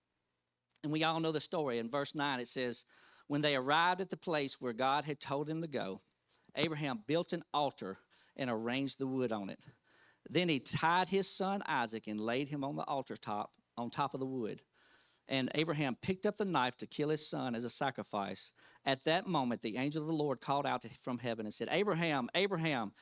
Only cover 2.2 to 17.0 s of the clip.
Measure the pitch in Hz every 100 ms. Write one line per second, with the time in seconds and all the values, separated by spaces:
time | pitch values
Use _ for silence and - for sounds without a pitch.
2.2 | 143 131 120 - 123 117 - - - -
3.2 | - 143 151 143 131 151 170 185 190 175
4.2 | - 156 139 - 127 113 131 139 147 147
5.2 | - 139 151 160 165 131 98 95 - _
6.2 | _ _ _ - 160 151 147 120 107 156
7.2 | 175 175 - 143 143 - 98 95 _ -
8.2 | - - 131 113 113 127 139 - 135 131
9.2 | 127 107 98 - - - _ - - _
10.2 | - 165 180 139 - - 160 175 185 196
11.2 | 190 - 190 202 - 147 117 113 110 107
12.2 | 107 123 143 147 139 151 - 143 127 104
13.2 | - 104 - - _ - 120 135 139 139
14.2 | 131 131 107 - - _ - - _ _
15.2 | - 135 127 - 160 151 143 117 - 185
16.2 | 214 202 202 165 127 - - -